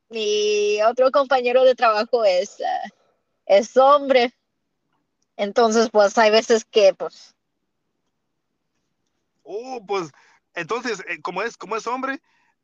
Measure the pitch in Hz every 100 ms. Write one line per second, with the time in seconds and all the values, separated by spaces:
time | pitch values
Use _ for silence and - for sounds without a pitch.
0 | _ 226 208 208 208 208 208 208 214 247
1 | 262 285 262 262 247 247 262 247 240 208
2 | 233 240 214 180 202 - - 147 208 _
3 | _ _ _ _ - 196 233 254 269 285
4 | 277 262 240 - _ _ _ _ _ _
5 | _ _ _ - 202 214 226 220 226 208
6 | 202 233 220 220 - 226 - 220 196 175
7 | 165 - - _ _ _ _ _ _ _
8 | _ _ _ _ _ _ _ _ _ _
9 | _ _ _ _ - 202 254 254 196 196
10 | 160 _ _ _ _ 170 165 233 240 190
11 | 175 165 185 180 226 - 185 214 226 254
12 | 269 277 _ _ _ _